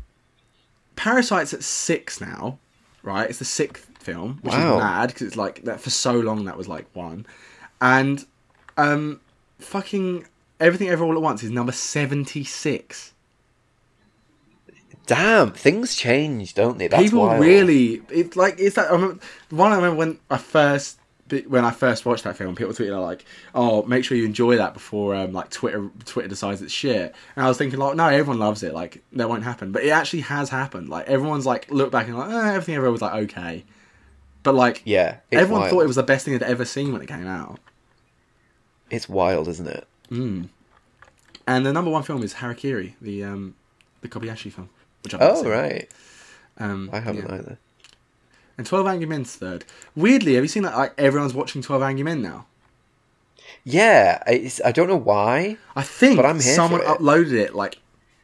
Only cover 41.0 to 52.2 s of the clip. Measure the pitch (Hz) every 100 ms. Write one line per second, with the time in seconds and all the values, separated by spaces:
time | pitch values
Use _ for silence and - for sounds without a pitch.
41 | _ _ _ - - 127 135 156 175 156
42 | 143 139 104 - 123 117 139 117 110 -
43 | 110 101 101 98 95 - _ _ _ _
44 | 120 113 113 113 101 - 92 _ _ _
45 | 104 98 151 320 131 110 73 - - _
46 | - - - - _ - 104 98 95 107
47 | 113 104 98 95 - - _ _ _ _
48 | _ _ _ _ _ - 120 190 196 185
49 | 160 151 123 - 92 87 - - - 151
50 | 196 269 175 127 143 214 185 117 135 -
51 | 139 143 143 127 - 139 127 135 135 135
52 | 151 160